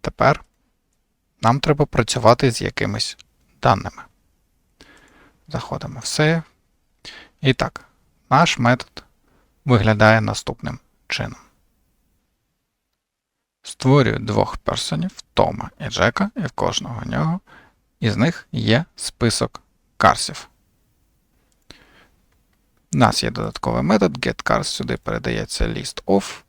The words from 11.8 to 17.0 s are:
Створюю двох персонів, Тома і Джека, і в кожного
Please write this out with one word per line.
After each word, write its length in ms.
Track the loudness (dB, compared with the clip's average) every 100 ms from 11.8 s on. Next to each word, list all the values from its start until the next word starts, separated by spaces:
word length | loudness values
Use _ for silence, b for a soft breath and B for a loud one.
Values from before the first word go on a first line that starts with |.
| _ _ _ _ _ _ _ _ _ _ _ _ _ _ _ _ _ _
Створюю 580 | -20 -2 4 6 4 0
двох 380 | -2 0 0 -2
персонів, 540 | -6 -4 -4 -4 -4 -8 _
Тома 360 | 0 0 0 -10 _
і 100 | -8
Джека, 420 | 0 0 2 -4 -4
і 60 |
в 100 | -8
кожного 500 | -4 -4 -2 -8 -10